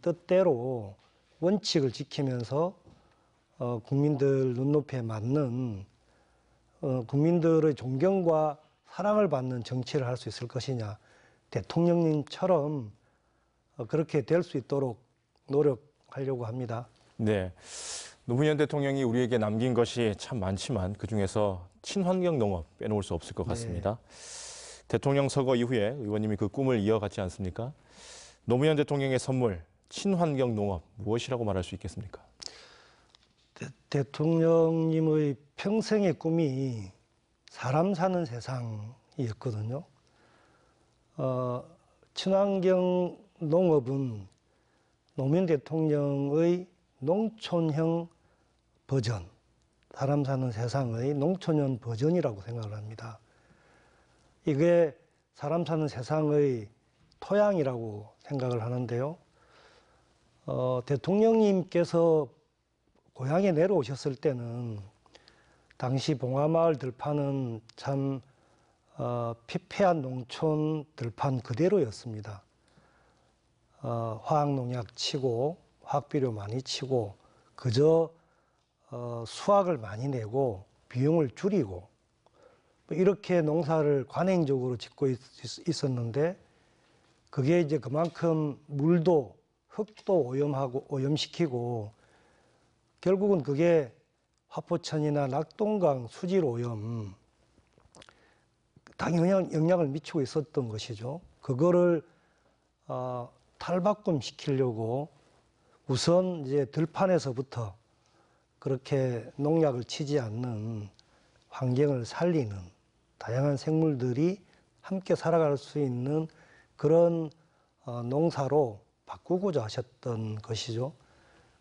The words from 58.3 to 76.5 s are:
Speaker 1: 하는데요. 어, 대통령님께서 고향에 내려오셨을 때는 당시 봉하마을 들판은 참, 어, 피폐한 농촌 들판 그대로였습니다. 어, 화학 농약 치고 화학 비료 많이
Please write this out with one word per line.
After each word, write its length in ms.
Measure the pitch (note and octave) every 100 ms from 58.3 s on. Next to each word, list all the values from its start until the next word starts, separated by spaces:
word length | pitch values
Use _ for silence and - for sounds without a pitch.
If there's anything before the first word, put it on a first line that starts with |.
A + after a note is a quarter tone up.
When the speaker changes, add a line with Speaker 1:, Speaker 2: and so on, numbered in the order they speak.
| C#3 B2+ A#2+
Speaker 1:
하는데요. 540 | A2+ B2 A#2 A#2+ C#3 F3 _ _ _ _ - _ _ _ _ _ _ _
어, 380 | - C3 B2+ B2+
대통령님께서 1400 | A#2+ C#3+ - G3+ A3+ A3+ G#3 F#3+ - F3 E3+ E3+ E3+ D#3 C3+ - _ _ _ _ _ _ _
고향에 380 | - C3 E3+ G3+
내려오셨을 640 | D#3 F#3 F#3 A#2 C3+ D3 B2+
때는 600 | D#3 B2+ A#2 A#2+ A#2+ G#2 G2 _ _ - _ _ _ _ _ -
당시 360 | B2+ C3+ -
봉하마을 640 | C3 B2+ C3+ D3+ E3 E3 C#3+
들판은 840 | C3 A#2+ D3 D3 C#3 C#3 B2+ A2+ -
참, 460 | - - C#3 C#3 C3+ - _ _ _ _ _ _ -
어, 360 | B2 A#2+ A#2 A#2 -
피폐한 560 | E3+ - - F#3+ E3+
농촌 800 | C3 B2+ A#2+ - D#3+ D3+ D3+ D#3 C#3+
들판 460 | - A#2 - C#3 B2+
그대로였습니다. 1040 | - A#2 F3+ G3+ A#2+ - A#2+ G#2+ G#2+ G2+ - _ _ _ _ _ _ _ _ _ _ _ _ _
어, 380 | B2 A#2 A2+ G#2+
화학 320 | - D3+ C#3+
농약 420 | C#3 B2 B2 G2+ -
치고 640 | - D3 B2+ A#2 C#3+ F3+ _ _
화학 260 | - C#3+ -
비료 240 | D3+ B2+
많이 280 | G#2+ G2+